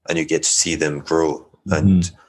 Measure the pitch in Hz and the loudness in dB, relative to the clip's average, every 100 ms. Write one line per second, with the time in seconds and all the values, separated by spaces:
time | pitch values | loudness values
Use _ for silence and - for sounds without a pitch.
0 | - 82 78 80 - - 87 80 78 73 | -6 -4 -2 -2 0 -2 -2 -2 -2 -4
1 | - 82 80 - - _ - 80 98 92 | -2 0 0 -2 -10 _ -4 2 4 4
2 | 87 - | 2 -6